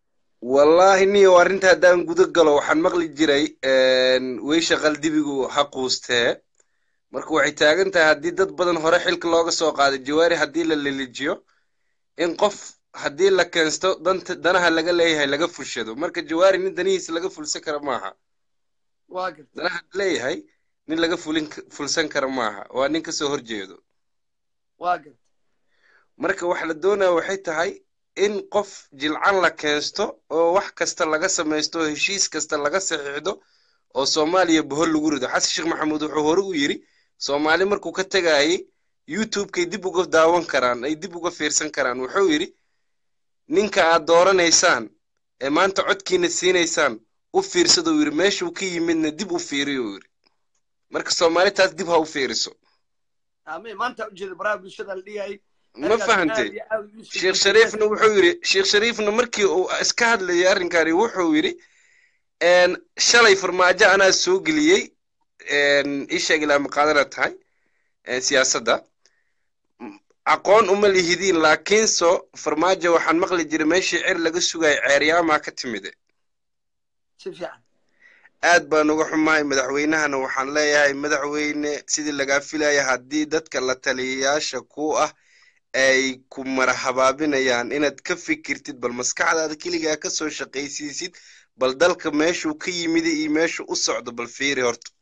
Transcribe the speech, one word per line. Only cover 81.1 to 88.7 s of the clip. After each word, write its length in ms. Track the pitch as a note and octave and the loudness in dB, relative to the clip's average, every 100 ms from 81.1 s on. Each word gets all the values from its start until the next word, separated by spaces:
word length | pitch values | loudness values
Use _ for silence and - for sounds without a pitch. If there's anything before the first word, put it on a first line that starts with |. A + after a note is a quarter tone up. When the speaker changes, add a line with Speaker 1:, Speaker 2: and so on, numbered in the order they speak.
| D3 C#3+ D3 D3+ D3 D3 C#3+ - | -2 -2 -4 -4 -4 -4 -6 -6
Speaker 1:
sidii 260 | - D3+ | -6 -4
lagaa 280 | C#3+ C3+ C#3 | -4 0 -2
filayay, 440 | C#3 D#3 D3+ C#3+ | -2 -2 2 2
haddii 420 | C3 B2 B2+ D3+ D3+ | 2 -2 -2 -4 -2
dadka 340 | D#3 - C#3 | -4 -4 -4
la 140 | C3 | -4
taliyayaasha 840 | B2+ C#3 C3 C3 C3 C3+ D3+ - B2+ A#2 | -2 -4 -4 -4 -2 0 0 -2 -8 -10
ku 160 | - D3+ B2+ | -8 -4 -2
ah 140 | D3+ - _ _ _ _ _ | -2 -4 _ _ _ _ _
ay 460 | B2+ C3+ C3 C3+ B2+ _ | 0 2 2 0 -6 _
ku 160 | - | -12
mara 280 | C3 C3 B2+ | -6 -2 0
habaabinayaan, 1000 | B2 C3 B2+ C3 C3+ D#3 C3+ C3 A#2+ A#2 | 0 -2 0 0 0 -2 0 0 0 -2
inaad 260 | C#3+ D3 C#3+ | -2 -2 -4
ka 120 | - F3 | -6 -6
fikirtid, 600 | - D3+ - C3+ - | -4 -6 -6 -10 -10